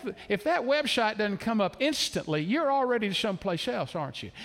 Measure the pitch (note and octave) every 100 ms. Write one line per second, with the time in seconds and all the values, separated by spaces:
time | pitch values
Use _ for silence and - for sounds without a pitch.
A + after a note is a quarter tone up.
0 | B3+ - - G3+ D4+ F4 A#3+ D4 D4 -
1 | G#3+ A3 G#3 G3 A3+ A3+ F#3 - C#4+ D4+
2 | - F3 - D3+ D#3+ C#4 D4 C#4 B3+ A#3+
3 | G#3 F3+ A3 F#3 G3 E3+ - A#3+ C#3 E3+
4 | C#3 - G2+ -